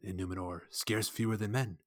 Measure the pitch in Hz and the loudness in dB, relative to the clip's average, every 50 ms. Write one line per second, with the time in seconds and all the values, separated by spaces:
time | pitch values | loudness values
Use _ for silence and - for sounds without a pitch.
0 | - 98 92 90 92 90 92 92 90 90 87 85 - - - - - - 107 110 | -6 -4 -2 -2 -2 -2 -2 -2 -2 -4 -4 -6 -8 -8 -6 -4 0 2 2 2
1 | 107 - - - 117 110 110 101 107 104 110 131 131 107 87 - _ | 2 0 0 2 2 2 4 2 2 2 2 2 0 0 -4 -10 _